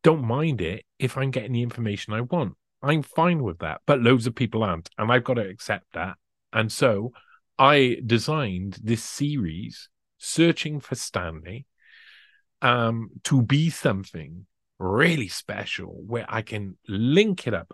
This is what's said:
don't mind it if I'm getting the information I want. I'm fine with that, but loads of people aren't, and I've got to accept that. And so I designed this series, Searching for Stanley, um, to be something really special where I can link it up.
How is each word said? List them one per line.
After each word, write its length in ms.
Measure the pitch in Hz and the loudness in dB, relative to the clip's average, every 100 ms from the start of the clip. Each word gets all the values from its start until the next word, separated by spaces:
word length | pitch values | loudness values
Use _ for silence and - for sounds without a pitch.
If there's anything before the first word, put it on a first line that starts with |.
don't 220 | 160 156 | 4 4
mind 360 | 113 127 160 120 | 2 0 0 0
it 240 | 82 104 - - | -2 -6 -10 -6
if 180 | 131 - | -4 -2
I'm 140 | 135 | -4
getting 220 | 127 110 | -4 -4
the 100 | 120 | -2
information 500 | 120 117 110 101 - | -2 -4 -4 -4 -4
I 100 | 107 | -6
want. 320 | 123 175 107 - _ _ | -2 -2 -2 -6 _ _
I'm 200 | 135 156 | 0 0
fine 400 | 139 - 175 170 | 0 0 2 2
with 160 | 113 82 | -2 -4
that, 200 | 78 76 - | -6 -4 2
but 140 | 143 | 4
loads 260 | 117 131 117 | 6 4 4
of 80 | |
people 280 | 113 113 113 | -2 -2 0
aren't, 280 | 107 82 - - | -2 -2 -6 -4
and 120 | 110 | 2
I've 140 | 123 | 2
got 100 | - | 2
to 140 | 120 98 | -2 -4
accept 380 | 98 - 101 - | -8 -6 -8 -8
that. 220 | 82 95 - _ _ _ | -8 -8 -10 _ _ _
And 180 | 113 110 | -2 -2
so 420 | - 135 101 120 - _ _ _ - | 2 2 2 -4 -10 _ _ _ 2
I 400 | 135 147 127 - | 6 6 4 2
designed 760 | 117 117 - 156 117 90 98 90 | 2 2 2 -2 -2 -4 -6 -6
this 200 | 110 117 | -2 -2
series, 880 | - - 143 147 87 82 113 - - _ _ _ | -4 -6 -4 -2 -4 -6 -12 -14 -20 _ _ _
Searching 640 | - - 170 160 151 151 | -4 4 4 4 -2 -8
for 140 | - | -8
Stanley, 720 | 127 - 98 87 80 82 113 - _ _ - - - _ _ _ _ | -8 -6 -6 -6 -8 -12 -14 -16 _ _ -20 -20 -20 _ _ _ _
um, 480 | 123 123 117 113 110 - | 2 2 2 -2 -6 -10
to 180 | - 135 | 0 2
be 280 | 113 143 165 | 4 4 2
something 760 | - 143 98 95 85 73 85 98 _ _ - | 0 0 0 -4 -12 -14 -16 -20 _ _ -8
really 500 | 92 104 165 156 95 | -2 2 2 0 -4
special 720 | - - 101 95 - 92 90 90 | -10 -10 -10 -8 -10 -10 -14 -8
where 200 | 117 - | -8 -6
I 140 | 110 | -6
can 340 | 107 107 98 90 - | -6 -8 -8 -12 -8
link 600 | 101 120 170 220 180 - | -2 2 4 4 2 -2
it 80 | |
up. 180 | 98 - | -4 -4